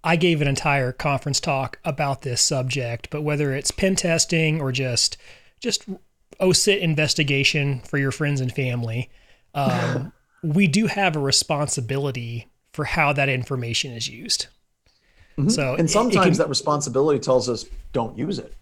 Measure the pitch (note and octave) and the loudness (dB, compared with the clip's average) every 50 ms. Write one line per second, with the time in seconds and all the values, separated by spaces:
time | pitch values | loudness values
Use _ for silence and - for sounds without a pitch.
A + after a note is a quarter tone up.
0 | - D#3+ E3+ E3+ F#3 F3 E3+ D3 D3 C#3+ C3+ - - D3+ C#3+ C#3 B2+ B2 B2+ - | 2 2 2 4 4 4 4 4 2 0 0 0 0 0 2 2 0 -2 -4 -2
1 | - D3+ C#3+ C3 - C#3+ C3+ - - E3+ C#3+ C3+ C3+ - - - - E3+ C#3+ C#3 | -2 0 -2 0 -2 -2 -2 -2 0 0 -2 -2 -2 -6 -8 -6 -6 -4 -2 -2
2 | D#3 C#3 C3+ - - C3+ A#2+ - - - D#3 C3 B2+ B2+ B2 C#3+ B2 A#2 A#2 A2+ | -2 -2 -2 -4 -4 -4 0 0 0 2 2 0 -2 -2 -2 -4 -4 -4 -6 -8
3 | - - - D3 D3+ D3+ D3 C#3+ D3 - C3 C#3+ C#3+ - - - G3 F#3+ F#3+ - | -8 -8 -8 -4 -2 -2 0 0 0 0 0 -2 -4 -4 -2 0 0 2 2 2
4 | - E3+ E3 D#3+ - - F3 D#3+ D#3+ D#3 D3+ E3 C#3+ C3 B2+ C3 C3+ B2+ A#2+ - | 0 0 2 2 2 2 2 2 2 2 2 0 0 -2 -2 -2 -2 -2 0 0
5 | - - - - - - - - _ - _ _ - A#3+ - - - - F#3 - | 0 -2 -4 -8 -18 -20 -20 -20 _ -20 _ _ -4 -4 -4 -4 -6 -10 -14 -14
6 | _ _ _ _ _ _ - _ F#3+ F#3 F3 - - G#3 F#3+ G3+ F3+ E3 D#3 D3+ | _ _ _ _ _ _ -4 _ 2 2 4 4 4 4 2 4 2 0 2 2
7 | D3+ C#3+ - - D3+ C#3 C#3+ C#3 C#3 - - D3+ C#3+ C#3+ C#3 B2 - - - C#3+ | 0 0 0 0 0 2 2 0 0 0 0 -2 -2 -2 -2 -4 -6 -4 -2 -2
8 | C#3 C3+ B2+ - D#3 C#3+ C#3+ C3+ C3 B2 - - C3+ B2+ B2 B2 A#2 A2+ A2 A#2+ | 0 -2 -2 -2 -2 -2 0 0 -2 -2 -4 -4 -4 -4 -4 -4 -4 -4 -4 -4
9 | B2+ - - - _ _ - _ _ _ - C#3+ C#3 B2+ - - A#2+ A#2+ B2+ B2 | -6 -6 -12 -20 _ _ -20 _ _ _ -4 0 0 0 2 0 0 -2 -2 -4
10 | C3+ - - _ _ _ _ _ - D#3+ D3 F#3+ G3+ E3+ C3+ G3+ A3+ G3 - G3 | -4 -8 -12 _ _ _ _ _ -4 0 4 4 4 6 4 2 2 2 0 0
11 | G3 F3+ D3+ D3+ C#3 C3 - - - - D#3+ C#3+ D3 C#3+ - C#3+ A#2 A2 C3 C#3 | 0 0 0 0 0 2 2 0 0 0 0 0 0 -2 -2 -4 -4 -2 -2 -2
12 | C#3+ C#3 B2+ B2+ A#2 A#2 A#2 A#2 - _ _ _ _ _ - - D3 - - E3+ | -2 -2 -4 -6 -8 -6 -8 -10 -10 _ _ _ _ _ -8 -6 -4 -2 0 2
13 | D3+ C#3+ C#3+ C#3 C#3 C#3 C3 B2+ A#2+ - C#3 C3 A#2+ A#2 A#2 - - C3+ A#2+ A2+ | 2 2 2 2 0 0 0 -2 -2 -4 -4 -4 -4 -4 -4 -4 -4 -4 -6 -8
14 | A#2 - B2 A#2 A2 A#2 - - - - _ _ _ _ _ _ _ _ _ _ | -8 -10 -10 -12 -4 -4 -4 -4 -4 -10 _ _ _ _ _ _ _ _ _ _
15 | _ _ _ _ - _ _ - C#3 F#3+ A#3 D#3+ C#3 C3 C3 D3 E3 D#3+ - G#3 | _ _ _ _ -20 _ _ 0 2 2 2 2 0 -2 0 0 0 4 4 2
16 | A#3+ B3 G#3 G3+ F#3 F3+ E3 - F3 D#3 C3+ - - D3+ D3 C#3+ C#3 C3 A#2+ C3 | 4 4 4 6 6 6 6 4 2 0 0 -2 0 0 0 0 0 0 2 2
17 | C#3 D3+ D3 B2+ - C3+ C3 B2+ G#2+ B2 A#2 G#2+ - - - - - - - B2+ | 4 4 2 2 2 4 2 4 4 0 -4 -4 -6 -12 -14 -14 -14 -6 -4 -4
18 | A#2 G#2+ - G#2+ C3+ F3+ G3 B2 - - - - | -4 -4 -4 -6 -4 -4 -4 -6 -8 -12 -18 -18